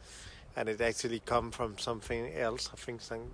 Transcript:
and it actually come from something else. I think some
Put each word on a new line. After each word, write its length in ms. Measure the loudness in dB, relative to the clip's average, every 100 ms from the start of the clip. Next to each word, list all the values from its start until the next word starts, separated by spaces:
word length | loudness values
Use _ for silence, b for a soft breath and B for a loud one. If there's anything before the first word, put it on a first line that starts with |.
| B B B B B 0
and 120 | 0
it 120 | 4
actually 400 | 4 4 2 0
come 300 | 4 4 4
from 280 | 0 -2 0
something 540 | -2 -2 0 -2 0
else. 340 | 2 2 2 -4
I 40 | -6
think 240 | -6 -6
some 280 | -4 -6 -6